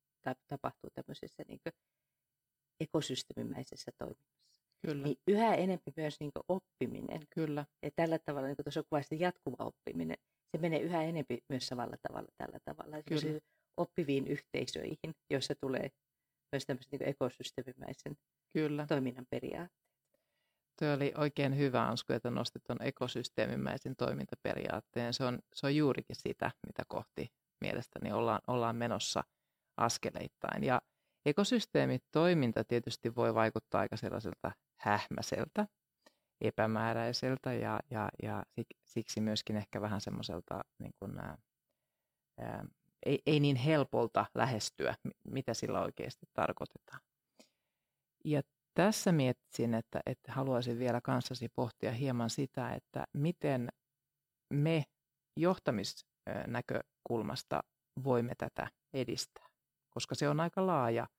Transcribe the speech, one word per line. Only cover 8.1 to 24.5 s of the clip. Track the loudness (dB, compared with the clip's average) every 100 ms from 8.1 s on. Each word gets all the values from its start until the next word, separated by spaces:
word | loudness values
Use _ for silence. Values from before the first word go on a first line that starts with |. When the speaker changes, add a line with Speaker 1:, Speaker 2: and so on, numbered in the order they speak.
| 2
Speaker 1:
tavalla, | -2 -4 -4
niin | -4
kuin |
tuossa | -4 -4
kuvasit, | 0 -2 -2 0
jatkuva | 0 -2 -6 -6
oppiminen, | -6 -8 -8 -6 -4 -6 _ _ _
se | -2
menee | 0 2
yhä | 2 0
enempi | 0 -2 -2 -4 -4
myös | -4 -4
samalla | -4 -6 -6 -8
tavalla | -8 -10 -10
tällä | -10 -10
tavalla. | -12 -10 -10 -10
Speaker 2:
Kyllä. | -4 -2
Speaker 1:
Semmoisiin | 0 -4 -8 _ _ -4
oppiviin | -4 0 2 2 2
yhteisöihin, | -2 -4 -4 -4 -4 -6 -6 -8 -10 -2
joissa | -2 -2
tulee | -4 -2 -2 -4 -8 _ _ _ _ _
myös | -6 -4
tämmöiset, | -6 -6
niin | -6
kuin, | -4
ekosysteemimäisen | 0 -2 -4 -12 -8 -10 -10 -12 -10 -10 -12 _ _ _
Speaker 2:
Kyllä. | 0 0 0 0
Speaker 1:
toiminnan | 2 0 -4 -6
periaatteet. | -6 -4 -8 -10 _ _ _ _ _ _ _ _ _ _ -2
Speaker 2:
Toi | 2
oli | 2 2 2
oikein | 0 2 2 4
hyvä, | 4 4 2
Ansku, | 0 0
että | -2 0
nostit | -2 -2 -6
ton | -8 -4
ekosysteemimäisen | -4 -2 -4 -4 -4 -2 0 0 -2 -4 -6 -2
toimintaperiaatteen. | -2 -2 -6 -6 -4